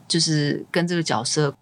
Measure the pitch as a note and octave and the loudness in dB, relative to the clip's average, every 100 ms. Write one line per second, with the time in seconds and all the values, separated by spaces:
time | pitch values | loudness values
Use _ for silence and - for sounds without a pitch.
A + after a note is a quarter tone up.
0 | - E3 D#3+ D3+ D3 - - F3 F3 F3 | -2 0 2 2 0 -2 -2 -2 0 -2
1 | D#3+ A2+ A#2+ D3+ C#3+ - | 0 -2 0 0 0 -2